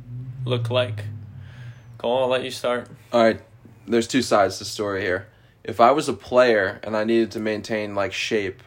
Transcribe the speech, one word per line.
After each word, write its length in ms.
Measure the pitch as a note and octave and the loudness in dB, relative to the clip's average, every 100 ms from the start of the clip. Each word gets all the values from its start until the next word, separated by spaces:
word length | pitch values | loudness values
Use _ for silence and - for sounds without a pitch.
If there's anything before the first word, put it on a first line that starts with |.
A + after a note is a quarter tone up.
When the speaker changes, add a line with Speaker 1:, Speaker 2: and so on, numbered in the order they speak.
| - B2 B2+ - | -12 -12 -12 -8
Speaker 1:
look 260 | B2 B2 A#2 | -4 -2 0
like? 360 | B2 B2 G#2+ - - - - - - - - - - | 0 0 -4 -10 -12 -14 -18 -18 -18 -18 -18 -20 -6
Cole, 240 | A2+ B2 | -2 0
I'll 40 | B2+ | 2
let 160 | B2+ | 0
you 80 | C3 | -2
start. 380 | B2 B2 A#2+ A#2 - - | -4 -2 -2 -6 -16 -2
Speaker 2:
All 100 | A#2 | 4
right. 160 | A2+ G2+ - - - - - | 4 4 -4 -20 -20 -20 -2
There's 200 | A#2 A2+ | 0 2
two 120 | C3 | 0
sides 360 | A#2 A2 G2 F#2+ | 2 4 4 0
to 80 | G2+ | -10
the 40 | |
story 320 | - G#2 G2 | -6 -4 -2
here. 280 | G2 F#2 G#2+ _ _ _ | -2 -4 -6 _ _ _
If 160 | - - | -10 4
I 120 | A#2+ | 6
was 180 | C#3+ D3 | 6 0
a 40 | |
player 680 | A2 - B2 B2+ G#2+ G2 G#2 | -4 0 4 6 4 2 -4
and 120 | - A2 | -6 -2
I 80 | G#2+ | 2
needed 260 | A2+ A2 | 2 2
to 80 | A#2 | -2
maintain, 540 | A2 G#2+ G2 A2 G#2 G2+ | -4 -4 -4 -6 -4 -4
like, 180 | G2 | -4
shape, 480 | - - A2+ G2 F#2+ | -4 -2 -2 -2 -8